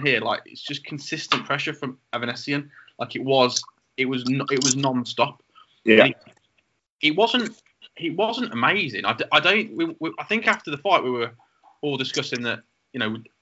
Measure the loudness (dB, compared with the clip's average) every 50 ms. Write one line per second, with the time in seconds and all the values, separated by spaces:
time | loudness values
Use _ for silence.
0 | 2 2 2 2 0 -2 -4 -4 -6 -14 -18 -14 -10 -10 -10 -10 -10 -12 -12 -12
1 | -8 -8 -8 -8 -2 -2 -2 -2 0 -2 -4 -2 -2 -6 -6 -6 -8 -10 -10 -12
2 | _ _ -6 -6 -4 -6 -6 -8 -4 -4 -4 -4 -4 -8 -18 -20 -20 -20 _ -8
3 | -8 -8 -6 -6 0 2 6 6 6 4 4 -2 -6 -6 _ _ _ _ _ -4
4 | -2 -2 -2 -2 0 0 0 0 0 0 0 0 2 2 2 2 0 0 0 0
5 | -2 -4 0 0 0 0 0 _ _ _ _ -20 -20 _ _ _ _ 6 8 8
6 | 8 8 4 -2 _ -20 -20 _ _ _ _ _ _ _ _ _ _ _ _ _
7 | 0 0 4 4 2 4 4 0 -2 -2 -6 -12 _ _ _ _ -20 -20 _ -8
8 | -8 -6 -2 0 -2 -2 0 -4 -6 -6 -2 0 0 2 2 0 -2 -4 -4 -4
9 | -2 -2 -2 -2 -2 2 2 4 4 4 2 2 0 -2 -4 -4 -4 -4 -4 -6
10 | -8 -8 -8 -8 -6 -4 -4 0 0 0 0 0 -4 -8 -8 -4 0 2 2 2
11 | 2 0 -2 -2 -4 -6 -6 _ _ _ _ _ _ -20 _ _ -4 -4 -2 -2
12 | -4 -4 -4 -6 -4 -4 -6 -4 -4 -4 -6 -6 -10 _ _ _ _ _ -6 -4
13 | -4 -4 -4 -6 -10 -18 _ _